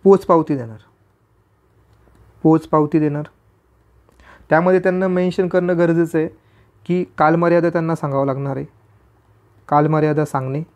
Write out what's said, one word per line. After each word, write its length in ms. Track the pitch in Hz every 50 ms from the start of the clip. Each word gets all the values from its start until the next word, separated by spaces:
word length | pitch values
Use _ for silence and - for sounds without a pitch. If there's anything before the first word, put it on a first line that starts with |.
| _
पोचपावती 520 | 196 196 185 190 - 180 165 156 156 151
देणार, 220 | 135 120 113 110 110 _ _ _ _ _ _ _ _ _ _ _ _ _ _ _ _ _ _ _ _ _ _ _ _ _ _ _ _ _ _ _ _ -
पोचपावती 560 | 160 160 160 160 - - 156 151 147 151 160
देणार. 240 | 151 151 143 147 151 - _ _ _ _ _ _ _ _ _ _ _ _ _ _ _ _ _ _ - - - _ - _
त्यामध्ये 300 | 156 156 170 185 185 185
त्यांना 280 | 180 190 185 185 190
मेन्शन 400 | 185 180 180 180 185 170 - 190
करणं 300 | 175 170 185 180 180 180
गरजेचं 400 | 165 175 170 165 170 170 160 -
आहे 100 | 160 156 165 - _ _ _ _ _ _ _ _ _ _
की 200 | - 175 180 180 - _
कालमर्यादा 520 | - 151 151 165 170 170 170 170 175 170 170
त्यांना 260 | 170 170 165 160 165
सांगावं 300 | 156 - 143 139 139 139
लागणार 320 | 139 135 135 139 139 135
आहे, 80 | 135 143 151 _ _ _ _ _ _ _ _ _ _ _ _ _ _ _ _ _ _ _
कालमर्यादा 580 | - 147 147 151 151 156 156 151 151 151 151 151
सांगणे. 380 | - - 139 131 131 135 147 165 _ _